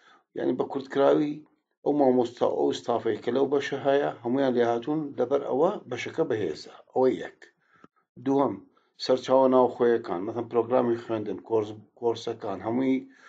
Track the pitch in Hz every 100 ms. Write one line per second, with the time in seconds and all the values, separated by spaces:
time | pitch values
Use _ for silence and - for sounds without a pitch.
0 | _ _ _ - 139 131 135 139 - 139
1 | 139 147 151 151 - _ _ _ - 147
2 | 131 127 120 - 110 - 143 135 - 117
3 | 113 104 - 120 135 143 139 135 135 139
4 | 151 - 117 131 139 123 117 117 120 156
5 | 143 135 123 139 139 127 170 208 - 123
6 | - - 156 117 92 76 - - - -
7 | 131 95 - - - _ _ _ _ _
8 | _ - 123 139 135 98 - _ _ -
9 | - 131 131 131 131 131 123 123 120 117
10 | 117 87 101 117 113 117 113 127 123 113
11 | - 113 107 92 - 113 104 107 - -
12 | 120 110 - 110 104 95 104 123 135 131
13 | - -